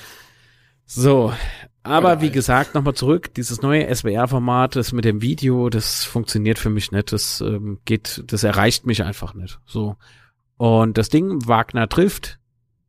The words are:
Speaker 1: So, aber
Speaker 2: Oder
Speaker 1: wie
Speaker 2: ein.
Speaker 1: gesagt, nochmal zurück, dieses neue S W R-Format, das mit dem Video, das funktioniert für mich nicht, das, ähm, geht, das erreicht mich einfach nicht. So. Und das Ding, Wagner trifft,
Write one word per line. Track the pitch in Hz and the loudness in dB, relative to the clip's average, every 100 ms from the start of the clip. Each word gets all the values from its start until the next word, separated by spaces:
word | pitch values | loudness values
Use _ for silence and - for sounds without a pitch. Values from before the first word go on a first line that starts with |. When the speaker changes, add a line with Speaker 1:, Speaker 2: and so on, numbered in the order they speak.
| - - - _ _ _ _ _ - | -20 -20 -20 _ _ _ _ _ -12
Speaker 1:
So, | - 131 139 110 113 - - - _ | 0 4 4 2 -2 -6 -8 -16 _
aber | - 156 180 | -2 2 4
Speaker 2:
Oder | 165 | 2
Speaker 1:
wie | 156 | 0
Speaker 2:
ein. | |
Speaker 1:
gesagt, | 135 123 127 147 | 0 2 2 0
nochmal | 151 143 | -2 -2
zurück, | - 127 170 - | 0 0 0 -2
dieses | - 120 117 | -8 -6 -4
neue | 139 151 143 | 0 2 0
S | 120 | -2
W | 113 | -2
R-Format, | 104 120 123 120 123 127 135 | 0 0 0 2 2 2 0
das | 113 | -2
mit | 120 | 0
dem | 113 104 | 0 0
Video, | 117 156 135 127 123 | -2 0 2 2 2
das | 113 - - | 0 -2 -4
funktioniert | - 120 110 107 107 113 | -4 -4 -2 0 0 0
für | 110 | 0
mich | 107 - | -2 -2
nicht, | 98 104 | -2 -2
das, | 104 - - | -2 -4 -4
ähm, | 107 107 104 98 | -4 -4 -6 -8
geht, | - 110 - - - | -2 -2 -2 -12 -6
das | 107 | -2
erreicht | 104 101 104 - - | 0 2 2 0 0
mich | 104 | -2
einfach | 90 - - | -2 -6 -10
nicht. | 98 90 - - | -12 -14 -16 -10
So. | 113 104 101 _ _ _ _ _ - | -6 -6 -8 _ _ _ _ _ -2
Und | 117 113 113 110 | 4 4 4 2
das | 107 | 2
Ding, | 151 190 170 117 | 2 2 0 2
Wagner | 113 113 123 113 | 2 2 -2 0
trifft, | - 190 - - - _ _ _ _ | 2 2 0 -10 -18 _ _ _ _